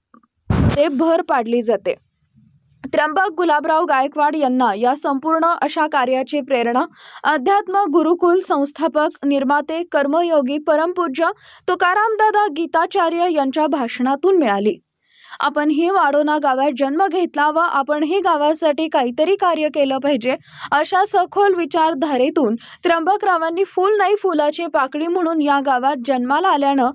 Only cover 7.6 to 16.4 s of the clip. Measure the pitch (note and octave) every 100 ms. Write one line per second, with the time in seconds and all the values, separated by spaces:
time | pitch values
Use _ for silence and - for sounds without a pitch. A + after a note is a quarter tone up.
7.6 | G#4 G4 G4+ D#4+ D#4 F4 F4 F4+ F#4 D#4
8.6 | C#4+ C#4 D#4 D4+ D#4 - C#4+ C#4 C4+ C#4+
9.6 | D4 D#4+ F4 D4+ C#4+ D#4 F4 D#4 B3+ D4
10.6 | D4+ D4+ E4 F4+ E4 C4 E4 G#4+ - -
11.6 | - F4+ F4+ G4 G#4+ G#4+ G#4+ G#4 G#4 D4
12.6 | E4+ E4 F4 F#4+ E4 E4+ F4 D#4 C4+ D4+
13.6 | D4+ D4+ A#3 - B3 C#4+ F4 F#4+ B3+ G3+
14.6 | G#3 - _ _ _ _ - - C#4+ D4
15.6 | D4 D4 E4+ G4 D4 C#4+ D4+ D4+